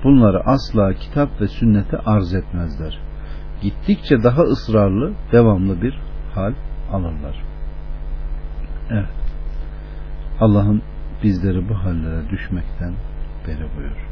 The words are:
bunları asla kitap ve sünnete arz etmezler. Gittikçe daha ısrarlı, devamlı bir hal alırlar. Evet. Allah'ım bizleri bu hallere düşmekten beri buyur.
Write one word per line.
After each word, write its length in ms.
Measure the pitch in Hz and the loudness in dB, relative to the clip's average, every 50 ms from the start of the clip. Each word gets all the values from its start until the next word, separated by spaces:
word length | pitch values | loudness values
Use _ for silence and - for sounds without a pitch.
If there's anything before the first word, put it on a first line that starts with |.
| - | 8
bunları 360 | 131 139 135 117 104 92 92 - | 8 8 10 8 8 6 4 2
asla 460 | - 135 139 - - - 113 101 95 92 | 2 2 2 2 0 2 2 2 2 2
kitap 460 | - - - - 147 147 143 - - | -2 -4 -6 0 0 0 0 0 -2
ve 80 | 107 101 | -2 -2
sünnete 500 | - - - 117 107 101 98 - 80 - | -2 2 4 4 4 4 4 0 -4 -4
arz 360 | - 117 107 107 95 85 90 | 0 2 2 2 2 2 -2
etmezler. 640 | 95 85 - - 87 85 80 73 69 78 76 73 - - - - - - - - - - - - - - | -2 -2 -2 -4 -4 -4 -4 -4 -6 -6 -8 -8 -8 -10 -10 -10 -10 -10 -10 -10 -8 -8 -8 -10 -4 -4
Gittikçe 600 | 101 - - - - 208 - - - 151 123 110 | -4 -4 -4 0 0 0 0 2 2 2 6 6
daha 200 | 120 120 147 170 | 4 6 6 4
ısrarlı, 720 | 127 120 131 - - 110 107 101 98 95 101 127 170 214 - - - - | 4 4 0 0 2 4 4 6 6 4 2 0 -2 -2 -6 -4 4 6
devamlı 500 | 117 117 113 104 92 92 95 92 85 92 | 8 8 8 6 4 4 2 0 0 0
bir 160 | 123 143 - - - - - - - - | -2 -2 -4 -8 -8 -8 -8 -8 -6 -4
hal 180 | 95 95 101 135 139 - - - - - - 101 | -2 -2 -2 -4 -4 -6 -6 -6 -6 -6 -4 -2
alırlar. 500 | 98 90 85 80 73 73 76 76 - - - - - - - - - - - - - - - - - - - - - - - - - - - - - - - | -2 -2 -2 -4 -6 -6 -6 -8 -6 -8 -8 -8 -6 -8 -8 -8 -8 -8 -8 -8 -6 -6 -6 -6 -6 -4 -6 -6 -6 -6 -8 -8 -8 -8 -8 -8 -8 -6 -4
Evet. 180 | 117 107 98 - - - - - - - - - - - - - - - - - - - - - - - - - - - | -2 -2 -2 -2 -4 -2 -2 -2 -2 -4 -6 -6 -6 -6 -6 -8 -8 -10 -12 -10 -10 -10 -10 -8 -8 -8 -8 -8 -2 2
Allah'ım 420 | 113 113 104 101 101 104 104 107 - - - - - - - - - | 4 6 6 6 6 4 2 2 0 -4 -10 -10 -10 -10 -8 -2 0
bizleri 460 | 107 95 90 85 98 90 92 87 98 | 2 2 2 2 0 0 0 0 0
bu 60 | 107 | -2
hallere 560 | 98 90 92 87 82 80 80 80 80 82 - | 0 0 0 0 0 -2 -2 -2 -4 -4 -4
düşmekten 640 | 92 - - - 92 87 82 - - - 87 87 90 95 - - - - - - - - - | -6 -6 -4 -4 -4 -4 -4 -6 -4 -4 -4 -4 -4 -6 -6 -8 -6 -6 -6 -6 -8 -10 -8
beri 200 | - 127 - - 139 - | -8 -6 -6 -6 -6 -6
buyur. 300 | 147 143 139 147 - - - | -6 -6 -6 -6 -6 -8 -10